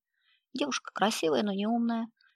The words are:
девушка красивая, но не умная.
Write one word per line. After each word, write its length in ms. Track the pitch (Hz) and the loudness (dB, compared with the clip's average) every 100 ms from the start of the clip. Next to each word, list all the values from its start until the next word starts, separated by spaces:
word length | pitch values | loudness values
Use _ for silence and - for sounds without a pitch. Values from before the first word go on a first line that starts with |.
| _ _ _ _ _ | _ _ _ _ _
девушка 400 | 254 285 - - | -6 -4 -4 -8
красивая, 500 | - 202 - 320 277 | 0 0 2 2 2
но 100 | 208 | 2
не 140 | 196 208 | 0 0
умная. 420 | 233 233 226 226 _ _ | 0 0 -2 -6 _ _